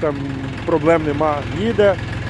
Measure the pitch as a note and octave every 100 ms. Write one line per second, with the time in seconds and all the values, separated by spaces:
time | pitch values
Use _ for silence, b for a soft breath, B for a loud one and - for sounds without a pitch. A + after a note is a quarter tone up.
0 | D#3 C#3 C#3 C3+ - - - E3 D3 E3
1 | D3+ C#3+ D#3 D3 A#2+ C#3+ A3 A3+ G3+ F#3
2 | - -